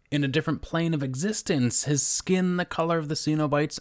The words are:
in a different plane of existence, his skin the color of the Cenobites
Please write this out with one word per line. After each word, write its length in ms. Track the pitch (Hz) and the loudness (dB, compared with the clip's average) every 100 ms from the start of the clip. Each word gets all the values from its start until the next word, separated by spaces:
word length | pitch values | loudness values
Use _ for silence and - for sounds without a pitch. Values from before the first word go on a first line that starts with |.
| _ | _
in 120 | 147 | 0
a 40 | 143 | 2
different 320 | 143 156 147 | 0 0 -4
plane 320 | - 165 165 | -2 -2 0
of 100 | 160 | 0
existence, 800 | 135 131 190 214 - 160 123 - - | -2 -2 -2 -2 0 2 2 2 0
his 180 | 147 | 0
skin 540 | - - - 185 185 180 | 0 -2 0 2 2 0
the 80 | 175 | -2
color 320 | - 165 165 | -2 0 0
of 120 | 151 | 0
the 60 | 156 | -4
Cenobites 640 | - 156 151 147 151 - | 0 0 2 2 0 -4